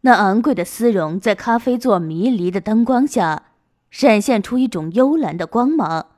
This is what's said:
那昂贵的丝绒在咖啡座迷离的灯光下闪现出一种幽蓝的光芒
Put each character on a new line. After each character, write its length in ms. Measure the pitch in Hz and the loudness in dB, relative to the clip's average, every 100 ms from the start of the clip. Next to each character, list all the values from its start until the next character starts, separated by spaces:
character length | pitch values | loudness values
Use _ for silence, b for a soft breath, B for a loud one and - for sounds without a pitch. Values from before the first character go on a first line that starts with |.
那 100 | 262 | 4
昂 280 | 220 202 208 | 4 4 2
贵 140 | 240 | 0
的 100 | 202 | -2
丝 280 | 175 - 240 | -4 0 0
绒 260 | 202 156 180 | 2 -2 -4
在 160 | 220 | -2
咖 240 | 196 - 233 | -2 0 0
啡 180 | 254 247 | 0 -2
座 220 | 254 190 | 0 0
迷 320 | 160 160 226 | 0 -2 -2
离 220 | 233 175 | 0 -2
的 80 | 185 | -4
灯 240 | 208 220 | 0 0
光 220 | 233 254 285 | 2 2 2
下 460 | - 170 156 _ _ _ _ _ | 0 -2 -2 _ _ _ _ _
闪 300 | - 311 214 | 0 2 2
现 220 | 202 226 | 2 -2
出 160 | 190 254 | 0 -2
一 80 | 262 | -2
种 240 | 180 156 | -4 -4
幽 240 | 185 262 311 | 0 2 2
蓝 220 | 220 170 | -2 -6
的 80 | 160 | -4
光 220 | 226 254 | -2 0
芒 400 | 311 165 165 - | 0 -2 -4 -8